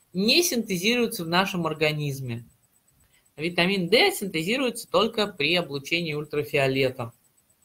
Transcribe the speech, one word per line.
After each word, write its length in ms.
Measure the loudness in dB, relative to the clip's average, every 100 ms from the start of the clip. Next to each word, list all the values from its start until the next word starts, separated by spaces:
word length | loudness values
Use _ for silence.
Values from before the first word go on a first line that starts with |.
| _
не 300 | -2 2 4
синтезируются 800 | 2 -2 -2 0 0 2 0 -2
в 60 | 0
нашем 360 | 0 0 0 -2
организме. 800 | 0 0 0 -4 -4 -6 -8 -10 _ _ _ _ _ _ _ _ -8
Витамин 500 | -4 0 2 2 4
D 240 | 4 4
синтезируется 720 | 2 -4 -2 -2 0 -2 -4 -2
только 380 | 0 2 0 -4
при 280 | -2 0 0
облучении 580 | 0 -8 -4 -4 -2
ультрафиолетом. 1000 | -4 -4 -4 0 2 2 2 0 0 -10 -12 _ _ _ _